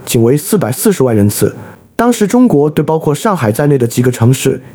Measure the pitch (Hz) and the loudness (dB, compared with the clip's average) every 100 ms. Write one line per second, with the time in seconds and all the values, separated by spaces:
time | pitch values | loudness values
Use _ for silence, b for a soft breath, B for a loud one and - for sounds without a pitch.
0 | - 123 117 147 - 202 110 - 220 185 | -4 0 2 0 0 -2 -2 -2 -2 0
1 | 131 107 104 - 104 - B B B - | 0 2 0 0 -4 -4 B B B -2
2 | 240 233 202 247 254 143 151 151 151 160 | 0 0 0 2 2 2 0 0 -2 -2
3 | 156 147 226 175 110 110 147 139 117 - | -2 -2 -2 -2 -2 0 0 2 0 0
4 | 123 120 117 131 135 131 B | -2 2 0 2 0 -4 B